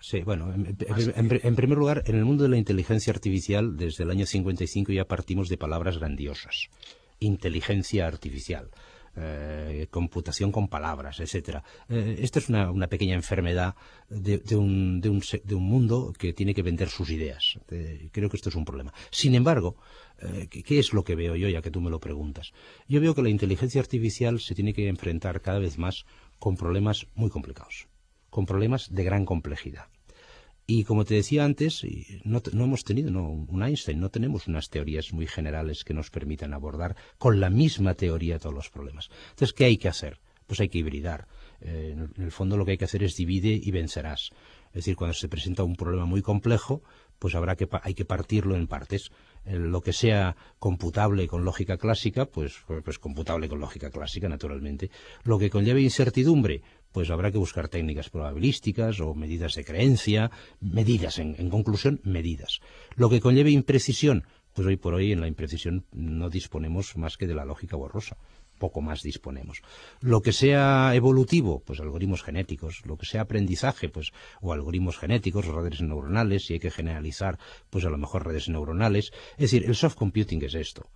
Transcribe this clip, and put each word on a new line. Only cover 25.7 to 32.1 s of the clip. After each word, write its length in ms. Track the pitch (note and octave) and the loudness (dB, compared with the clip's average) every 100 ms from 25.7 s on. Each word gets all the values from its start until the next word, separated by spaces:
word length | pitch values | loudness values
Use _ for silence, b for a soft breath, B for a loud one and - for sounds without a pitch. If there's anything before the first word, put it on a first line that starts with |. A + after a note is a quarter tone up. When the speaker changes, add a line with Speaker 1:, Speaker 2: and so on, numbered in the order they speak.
| C#2+ | -2
Speaker 1:
más 260 | F2+ - b b b b | -4 -4 b b b b
con 180 | G#2 F2+ | -2 0
problemas 520 | E2+ F#2 G#2 G#2 - - | 0 0 2 0 -6 -4
muy 140 | A2+ | -4
complicados, 580 | D2+ - - - - - _ _ _ _ | -4 -10 -14 -16 -16 -18 _ _ _ _
con 160 | - F#2 | -4 0
problemas 480 | F#2+ A2 B2+ - | 2 2 0 -2
de 80 | F#2 | -2
gran 220 | F#2 G2+ | 0 2
complejidad. 600 | F#2+ F2 C#2+ C#2+ - D2+ - _ - B B B B B - | 2 0 -2 -8 -10 -14 -18 _ -20 B B B B B 0
Y 140 | A2+ | 2
como 220 | G2+ G#2+ G#2 | 4 2 4
te 80 | |
decía 320 | G#2+ G2+ D3 D3 | 2 2 2 2
antes, 360 | C#3+ D#3+ - | 2 0 -2
y 380 | - - - | -6 -8 -10